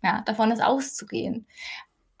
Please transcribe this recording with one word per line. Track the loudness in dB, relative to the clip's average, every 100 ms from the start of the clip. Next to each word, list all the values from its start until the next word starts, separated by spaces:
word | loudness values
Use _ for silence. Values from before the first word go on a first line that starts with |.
Ja, | 2 0
davon | -2 2 2
ist | 4
auszugehen. | 4 2 0 -6 -6 -4 -4 -4 -8 -16 -14 -14 -16 _ _ _